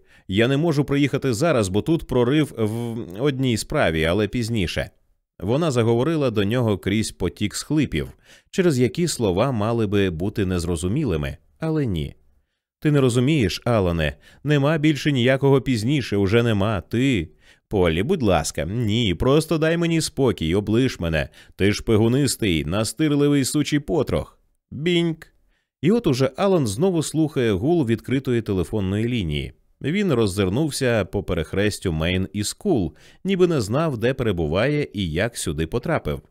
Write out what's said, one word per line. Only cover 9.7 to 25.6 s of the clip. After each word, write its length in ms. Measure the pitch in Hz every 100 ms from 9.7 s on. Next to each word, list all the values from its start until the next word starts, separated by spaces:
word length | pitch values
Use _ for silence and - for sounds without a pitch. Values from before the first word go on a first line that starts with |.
| 117 107
би 220 | 104 98
бути 360 | 80 95 110 92
незрозумілими, 920 | 90 85 85 90 123 143 80 69 71 _ _
але 260 | 160 156 135
ні. 300 | 85 71 - _ _ _ _ _ _
«Ти 120 | 156
не 100 | 147
розумієш, 600 | 131 120 127 156 95 - -
Алане, 520 | 113 92 85 76 - - -
нема 340 | 139 147 139 160
більше 340 | 151 147 151
ніякого 500 | 139 117 135 139 135
пізніше, 560 | - 120 107 147 107 101
уже 260 | 98 113
нема, 380 | 120 104 98 104
ти. 480 | - 113 135 113 78 - _ _ _
Поллі, 360 | 104 87 82
будь 200 | 123 190
ласка, 420 | 113 85 78 - 76
ні, 500 | 110 113 110 113 87
просто 420 | 123 147 156 165
дай 200 | 156 170
мені 240 | 170 165
спокій, 540 | 151 - 135 101 80 92
облиш 440 | 101 110 131 -
мене, 300 | 87 80 - - - -
ти 180 | 95
шпигунистий, 920 | 104 - 110 113 127 139 - 110 80 69
настирливий 800 | 95 110 - 156 143 143 143 131
сучий 340 | 151 143 147
потрох». 600 | 147 175 120 82 69 _ _ _ _
Біньк. 560 | - 160 175 170 160 - _ _ _